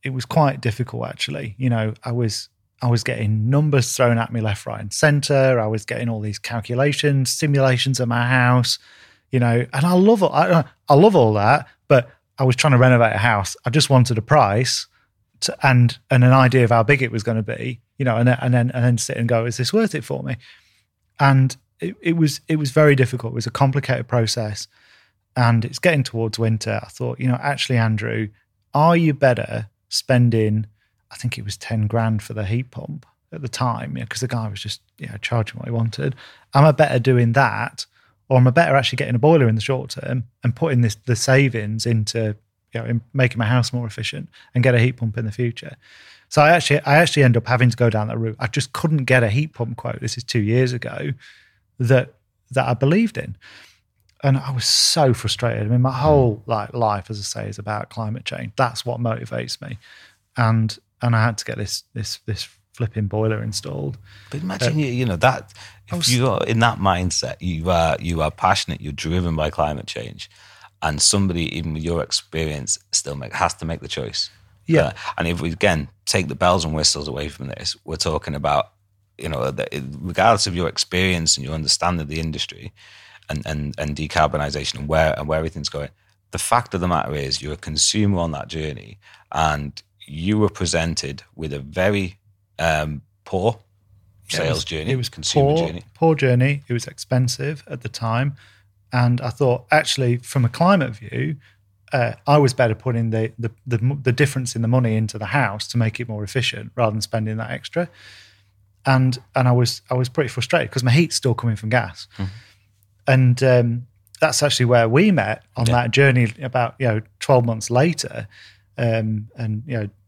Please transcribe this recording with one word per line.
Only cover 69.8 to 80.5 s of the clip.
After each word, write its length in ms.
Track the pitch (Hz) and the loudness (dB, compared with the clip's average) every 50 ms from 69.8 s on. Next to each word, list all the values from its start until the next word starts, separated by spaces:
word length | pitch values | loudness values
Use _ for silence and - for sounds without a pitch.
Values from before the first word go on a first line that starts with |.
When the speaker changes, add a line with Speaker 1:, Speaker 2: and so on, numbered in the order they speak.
| - | -10
Speaker 2:
change, 460 | - - - 58 - - - - - _ _ - - - - - - _ _ | -10 -12 -12 -12 -12 -14 -16 -18 -20 _ _ -20 -20 -20 -20 -20 -20 _ _
and 200 | - 78 76 73 | -4 -4 -2 0
somebody, 520 | - - - 101 98 95 87 85 82 - - 78 | 0 2 2 2 2 0 0 -2 -4 -4 -6 -6
even 160 | 82 82 78 | -6 -6 -6
with 100 | 78 80 | -6 -4
your 180 | 85 85 82 | -4 -2 -4
experience, 800 | - - - - - _ - 80 80 78 76 71 65 - - - _ _ - | -4 -4 -6 -8 -8 _ -6 -6 -4 -4 -6 -8 -6 -6 -6 -8 _ _ -6
still 220 | - - 69 73 | -6 -6 -6 -10
make, 180 | 69 65 55 - | -10 -12 -10 -4
has 200 | - 92 90 - | -2 -2 -2 -2
to 100 | - - | -6 -8
make 160 | 80 82 - | -8 -8 -8
the 80 | - - | -10 -10
choice. 400 | - - 65 53 - - - - _ _ _ _ _ _ _ - | -8 -8 -8 -8 -6 -8 -8 -8 _ _ _ _ _ _ _ 0
Speaker 1:
Yeah. 140 | 165 156 | 2 2
Speaker 2:
Uh, 120 | 82 67 - - - - - - | 2 0 -4 -8 -12 -10 -6 -4
and 100 | 85 82 | -4 -4
if 140 | 87 82 | -4 -4
we, 100 | 71 85 | -4 -6
again, 380 | 82 - - 101 87 78 71 65 _ _ _ | -4 0 0 0 0 0 -2 -8 _ _ _
take 220 | - - 107 90 71 | -4 -2 -2 -2 -4
the 80 | 67 | -4
bells 280 | - 90 90 90 92 80 | 0 2 2 2 2 0
and 100 | 80 78 | -2 -4
whistles 340 | 78 76 - - 73 71 73 | -2 0 -2 -2 -2 -6 -10
away 200 | 64 67 73 73 | -8 -8 -8 -10
from 180 | 69 - 65 67 | -10 -10 -12 -12
this, 280 | - - - - - _ _ | -12 -10 -10 -10 -10 _ _
we're 120 | - 80 | -12 -8
talking 400 | 80 - 85 78 76 - - 71 | -6 -4 -4 -4 -4 -6 -6 -10
about, 360 | 73 71 71 73 71 - - _ _ _ _ _ _ _ _ _ - | -4 -2 0 0 0 -2 -4 _ _ _ _ _ _ _ _ _ -12
you 100 | 62 - | -10 -8
know, 220 | 78 65 60 67 | -6 -4 -4 -4
the, 180 | 67 - - - - 71 65 65 71 67 | -4 -6 -8 -6 -6 -10 -10 -10 -12 -10
regardless 460 | 71 90 85 - 92 113 117 104 - | -10 -6 0 2 4 4 4 4 2
of 100 | 101 | -2